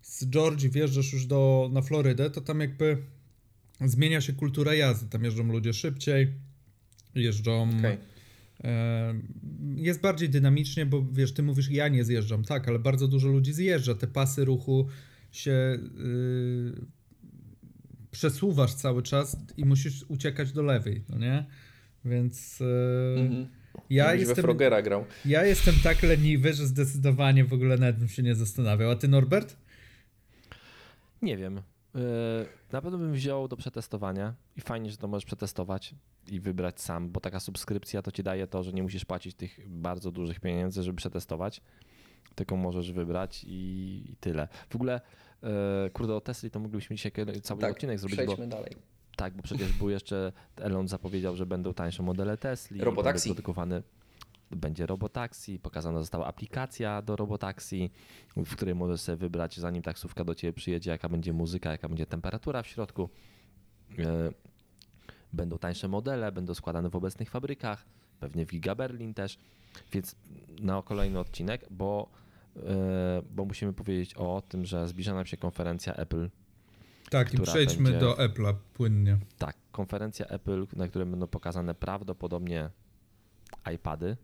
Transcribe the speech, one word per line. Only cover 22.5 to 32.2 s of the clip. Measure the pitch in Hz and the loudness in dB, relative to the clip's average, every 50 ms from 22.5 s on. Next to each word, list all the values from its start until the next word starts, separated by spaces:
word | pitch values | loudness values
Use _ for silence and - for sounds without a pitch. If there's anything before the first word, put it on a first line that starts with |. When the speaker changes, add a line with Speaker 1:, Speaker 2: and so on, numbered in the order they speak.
| - - | -8 -4
Speaker 1:
y, | 131 123 123 123 123 127 123 127 127 127 127 127 | 0 2 2 4 4 4 2 2 2 2 2 4
Speaker 2:
Mhm. | 127 131 120 127 131 131 - - - - - - - - | 2 2 2 0 -4 -8 -10 -20 -20 -18 -18 -18 -4 2
Speaker 1:
ja | 135 131 143 | 6 6 8
Speaker 2:
Jakbyś | 156 170 180 190 | 8 6 6 4
we | 120 | 4
Speaker 1:
jestem, | 123 185 | 4 4
Speaker 2:
Frogera | 170 - 120 - 139 131 113 104 | 6 4 6 8 8 8 8 6
grał. | 101 107 98 101 110 - - - - | 4 4 2 0 0 -4 -12 -4 2
Speaker 1:
ja | 139 143 156 185 | 4 4 6 6
jestem | 202 190 - - 180 165 147 - | 6 6 8 8 10 10 10 8
tak | 170 160 - | 8 6 8
leniwy, | - 170 165 151 147 151 151 139 131 160 | 8 8 8 8 8 6 6 6 6 4
że | 156 147 147 | 4 2 0
zdecydowanie | 135 131 139 143 135 139 139 135 139 131 127 143 135 135 135 131 | 0 2 2 2 2 2 2 4 6 6 6 6 8 8 8 8
w | 120 | 6
ogóle | 131 127 127 131 127 123 | 4 2 4 4 6 6
nawet | 131 123 117 110 | 6 4 4 4
bym | 120 113 | 0 0
się | 95 - | 2 2
nie | 123 120 117 | 2 2 4
zastanawiał. | 110 113 104 - - 123 107 104 104 113 117 | 2 2 0 0 0 2 4 4 4 4 4
A | 120 | 2
ty, | 101 - 139 | 4 6 6
Norbert? | 139 139 135 135 170 208 220 - - - _ - - - - - - - _ _ _ _ _ _ _ _ _ _ - - - - - - - - - _ _ _ _ _ | 8 8 8 6 4 2 2 0 -14 -20 _ -20 -20 -20 -20 -20 -20 -20 _ _ _ _ _ _ _ _ _ _ -20 -20 -20 -20 -20 -20 -20 -20 -20 _ _ _ _ _
Speaker 3:
Nie | - 190 120 | -4 -4 -2
wiem. | 95 95 92 98 98 | -4 -4 -6 -8 -8
E, | 98 _ _ _ _ _ _ 127 123 123 117 117 | -10 _ _ _ _ _ _ -4 -4 -2 -2 -2